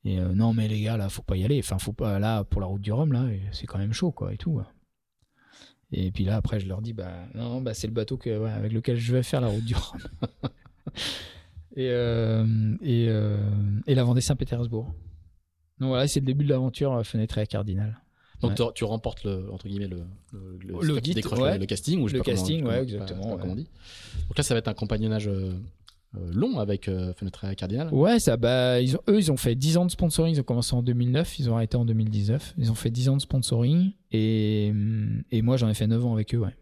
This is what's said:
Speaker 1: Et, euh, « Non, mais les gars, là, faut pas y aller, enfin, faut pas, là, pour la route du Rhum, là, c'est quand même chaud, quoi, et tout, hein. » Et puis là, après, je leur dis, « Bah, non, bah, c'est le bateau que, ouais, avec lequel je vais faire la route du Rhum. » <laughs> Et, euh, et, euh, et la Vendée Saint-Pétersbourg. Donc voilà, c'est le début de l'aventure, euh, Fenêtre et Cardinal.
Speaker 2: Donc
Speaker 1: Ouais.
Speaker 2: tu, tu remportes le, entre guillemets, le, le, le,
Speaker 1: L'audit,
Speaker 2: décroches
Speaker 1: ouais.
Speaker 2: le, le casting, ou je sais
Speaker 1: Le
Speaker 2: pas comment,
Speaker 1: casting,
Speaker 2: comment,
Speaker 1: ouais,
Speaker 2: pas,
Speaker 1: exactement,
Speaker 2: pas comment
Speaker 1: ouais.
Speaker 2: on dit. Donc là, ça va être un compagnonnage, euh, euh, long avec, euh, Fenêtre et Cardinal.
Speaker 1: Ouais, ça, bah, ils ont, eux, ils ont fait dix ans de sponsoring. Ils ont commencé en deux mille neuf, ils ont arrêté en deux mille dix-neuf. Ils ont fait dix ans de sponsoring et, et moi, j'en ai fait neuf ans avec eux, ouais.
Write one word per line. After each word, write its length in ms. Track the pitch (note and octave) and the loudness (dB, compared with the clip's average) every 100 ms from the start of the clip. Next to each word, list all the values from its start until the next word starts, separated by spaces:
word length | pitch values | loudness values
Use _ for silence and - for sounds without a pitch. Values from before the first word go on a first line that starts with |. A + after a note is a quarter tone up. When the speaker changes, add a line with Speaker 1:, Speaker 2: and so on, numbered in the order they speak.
Speaker 1:
Et, 140 | G#2 F#2 | -2 -2
euh, « 140 | F2+ | 0
Non, 200 | F#2 A2+ | 2 2
mais 140 | A2+ G#2+ | 2 0
les 120 | G#2+ | 0
gars, 160 | G#2+ A2+ | -2 -2
là, 140 | G2 | -4
faut 120 | - | -6
pas 140 | - F#2+ | -4 -2
y 80 | |
aller, 140 | G2+ C#3 | 2 0
enfin, 200 | - F#2+ | 0 -4
faut 140 | - | -4
pas, 260 | G2 A2 G2 | -4 -2 0
là, 260 | G#2+ A2 | 0 0
pour 180 | G2 - | 0 -2
la 40 | F#2 | -2
route 140 | G2+ | -4
du 120 | G2+ | -2
Rhum, 200 | A2+ D#3 | 0 2
là, 140 | B2 B2+ G2+ G2 | 2 0 -2 -6
c'est 140 | - - | -8 -8
quand 120 | G2+ | -4
même 140 | G2+ | -2
chaud, 180 | A2+ F3+ | 0 -2
quoi, 220 | - F#2+ | -2 -6
et 60 | G2+ | -4
tout, 200 | F3 C#3 | -4 -4
hein. » 80 | G2 _ _ _ _ _ _ _ _ - - _ _ | -6 _ _ _ _ _ _ _ _ -20 -20 _ _
Et 180 | - F#2 | -2 -2
puis 120 | F#2+ | 0
là, 120 | F#2+ G#2+ | 0 0
après, 240 | G2 A2 | -2 -4
je 60 | F#2+ | -4
leur 140 | F#2 | -6
dis, « 120 | A2+ | -6
Bah, 320 | G#2+ F#2 F2 F2 | -8 -10 -12 -12
non, 260 | G#2 A#2+ B2+ | -8 -6 -4
bah, 140 | B2+ | -6
c'est 120 | G#2+ A2 | -6 -4
le 40 | |
bateau 240 | A#2 G#2+ C3 | -4 -4 -4
que, 220 | A#2+ G#2+ | -4 -2
ouais, 120 | A2 | -2
avec 200 | G#2+ G#2 | -2 -2
lequel 240 | A2+ B2 A#2+ | -2 0 0
je 160 | A#2 | 2
vais 100 | B2+ | 0
faire 200 | B2 C#3 | 2 0
la 60 | A#2+ | 0
route 180 | G#2 A2+ | 0 0
du 80 | |
Rhum. » 260 | - - - - - - _ - _ - _ - | -2 -2 -10 -14 -8 -8 _ -10 _ -20 _ -14
<laughs> 160 | - - - - - - - - - | -8 -8 -8 -12 -18 -20 -20 -12 -4
Et, 140 | B2+ | 0
euh, 540 | B2 A#2+ A#2 A2+ A2 A2 A2 A2 - | 2 2 2 2 4 4 4 2 0
et, 240 | E3 A#2 A#2 | 2 4 4
euh, 300 | G#2+ G#2+ G#2 G#2 G#2 G2+ G#2 - | 4 2 2 2 2 2 0 2
et 80 | |
la 80 | C3 | 4
Vendée 200 | B2 B2 | 4 4
Saint-Pétersbourg. 640 | - C#3 C3 A#2+ A#2+ A2+ B2+ - - - - _ _ _ _ _ | 2 0 0 -2 -2 -4 -6 -10 -14 -20 -20 _ _ _ _ _
Donc 120 | C3 | 0
voilà, 180 | B2+ D3 | 2 2
c'est 100 | D3 | 2
le 80 | C3 | 0
début 180 | C#3 | 2
de 60 | C#3+ | 2
l'aventure, 420 | C3 C3 - C#3 | 2 2 0 0
euh, 120 | B2 | 0
Fenêtre 340 | A2 A2+ A2 - | 0 -2 0 -2
et 80 | G#2+ | -2
Cardinal. 560 | G#2 G#2 F#2+ G#2+ A2 _ _ _ - | -4 -2 -2 -2 -6 _ _ _ -4
Speaker 2:
Donc 100 | A#2 | -2
Speaker 1:
Ouais. 60 | G#2+ | 0
Speaker 2:
tu, 60 | A#2 | -2
tu 100 | - | -2
remportes 380 | A2 A2 A2+ - | -4 -2 -6 -6
le, 300 | G#2 F#2+ G2 | -6 -4 -6
entre 160 | G2 G2+ | -10 -8
guillemets, 180 | G2+ G2 | -6 -6
le, 160 | F2+ F2 G2+ _ | -8 -10 -16 _
le, 260 | G#2 F#2+ F#2 | -16 -14 -14
le, 260 | F#2 F2+ | -10 -2
Speaker 1:
L'audit, 300 | D#3 C#3+ A#2 | 0 0 -2
Speaker 2:
décroches 240 | A2 G#2+ A2+ | -2 -2 0
Speaker 1:
ouais. 140 | C3+ | 2
Speaker 2:
le, 80 | E3 | 2
le 60 | F#2+ | -2
casting, 340 | G2 - F3 | -4 0 0
ou 80 | A2+ | 2
je 40 | |
sais 60 | C3+ | 0
Speaker 1:
Le 60 | |
Speaker 2:
pas 80 | - | 0
comment, 40 | G2 | 0
Speaker 1:
casting, 240 | F#2 D#3+ | 0 0
Speaker 2:
comment, 100 | C3 | 0
Speaker 1:
ouais, 60 | A#2+ | 0
Speaker 2:
pas, 40 | |
Speaker 1:
exactement, 400 | C3 G#2 F#2+ C3 | -2 -6 -8 -8
Speaker 2:
pas 60 | G#3 F#2 | -6 -4
comment 80 | |
Speaker 1:
ouais. 60 | F#2 | -4
Speaker 2:
on 20 | |
dit. 140 | G#2 D#3+ - - - - - - | -6 -8 -16 -20 -20 -10 -6 -4
Donc 120 | - | -2
là, 40 | |
ça 120 | C#3+ | 0
va 40 | A#2 | 0
être 80 | A2+ | 0
un 80 | |
compagnonnage, 540 | G#2 G#2 A2 A2 G#2+ G#2 | -4 -2 0 0 0 0
euh, 240 | F#2+ F#2+ F#2 G#2+ - - _ _ G2 | -2 -2 -6 -8 -18 -20 _ _ -10
euh, 160 | F2 | -4
long 260 | F#2 A3 A3 | 0 0 0
avec, 300 | G2+ G2 - | 0 -2 -2
euh, 240 | F#2 F2+ | -2 -4
Fenêtre 300 | F2 G2 - | -4 -8 -6
et 100 | F#2+ | -8
Cardinal. 400 | G2 F#2 A2+ D#3+ | -6 -4 -4 0
Speaker 1:
Ouais, 240 | C#3 F3 A#3 | 4 6 6
ça, 180 | - A#2 | 4 2
bah, 440 | A#2+ B2+ B2+ B2 | 4 4 4 4
ils 160 | B2+ C#3+ | 4 0
ont, 40 | - | 4
eux, 100 | G#3+ | 4
ils 120 | E3 | 4
ont 60 | C3+ | 2
fait 180 | B2+ | 2
dix 220 | A#2+ D3 E3 | 2 4 4
ans 100 | F3+ | 2
de 40 | |
sponsoring. 420 | - F3 D#3 E3 | 2 0 2 2
Ils 60 | D3+ | 2
ont 40 | |
commencé 300 | B2+ A#2+ A#2+ | 2 0 2
en 80 | B2 | 0
deux 120 | B2 | 2
mille 180 | A#2+ B2 | 2 2
neuf, 260 | C3+ E3+ - | 2 0 -2
ils 100 | A#2+ | 0
ont 60 | |
arrêté 220 | A2+ A2+ B2 | 2 2 2
en 80 | |
deux 100 | A#2 | 2
mille 160 | A2 A2 | 2 2
dix-neuf. 440 | G#2 G2+ C3+ - - | 2 2 0 -2 -2
Ils 140 | A#2 | 0
ont 40 | A2+ | 0
fait 140 | - | 0
dix 180 | A#2 C3 | 2 2
ans 80 | C#3 | 2
de 40 | |
sponsoring 720 | - C3+ - A#2 A#2+ E3 F#3+ - _ | 2 -2 2 2 4 4 2 0 _
et, 640 | A2 A2 A2 G#2+ G#2+ G#2 G#2+ G#2 A2 G#2+ A2 - | 2 4 4 4 2 2 2 0 0 -2 -2 0
et 120 | A#2 | 2
moi, 160 | A2+ B2+ | 4 4
j'en 100 | A2+ | 2
ai 60 | |
fait 120 | G#2 A2 | 2 2
neuf 180 | A2+ | 2
ans 100 | A#2+ | 2
avec 200 | A2 G#2 | 0 0
eux, 40 | A#2 | 0
ouais. 180 | G2 - | 0 -4